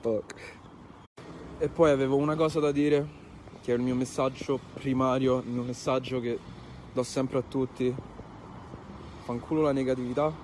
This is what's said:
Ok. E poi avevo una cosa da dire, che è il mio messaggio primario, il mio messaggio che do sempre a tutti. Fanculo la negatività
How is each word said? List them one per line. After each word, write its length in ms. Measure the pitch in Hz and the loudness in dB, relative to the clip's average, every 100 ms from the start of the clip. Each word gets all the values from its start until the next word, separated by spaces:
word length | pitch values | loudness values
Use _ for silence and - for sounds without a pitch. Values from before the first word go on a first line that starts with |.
Ok. 320 | 117 110 - - - - - - - - - - - - - - | 0 -2 -4 -14 -14 -18 -20 -20 -20 -20 -20 -20 -18 -16 -14 -4
E 100 | 151 | -4
poi 220 | - 165 | 6 8
avevo 240 | 139 135 139 | 8 4 4
una 200 | 147 156 | 4 4
cosa 240 | 160 156 | 2 4
da 120 | 147 | 2
dire, 360 | 143 147 147 147 - - - - - | 4 6 4 2 -8 -18 -18 -18 -14
che 120 | - | 0
è 20 | 120 | 0
il 60 | |
mio 140 | 127 127 | 2 0
messaggio 640 | 127 - 135 131 - 135 - - | -2 0 0 -2 -2 -2 -2 -8
primario, 640 | 139 131 131 131 131 127 | -2 2 2 4 4 2
il 100 | 117 | 0
mio 140 | 120 | -4
messaggio 560 | 123 123 - 131 127 127 | -4 -4 0 0 0 -4
che 180 | 120 120 - - - - - | -2 -4 -6 -16 -16 -16 -8
do 100 | - | -4
sempre 360 | 123 - 135 135 | -2 0 0 0
a 20 | |
tutti. 520 | 123 135 127 - 123 127 - - - - - - - - - - - - | 0 0 -2 0 0 0 -8 -14 -16 -16 -16 -16 -14 -16 -14 -14 -14 -14
Fanculo 380 | - 120 113 156 | -6 -6 0 2
la 100 | 151 | 4
negatività 600 | 135 131 127 123 123 151 156 | 4 2 0 0 0 0 0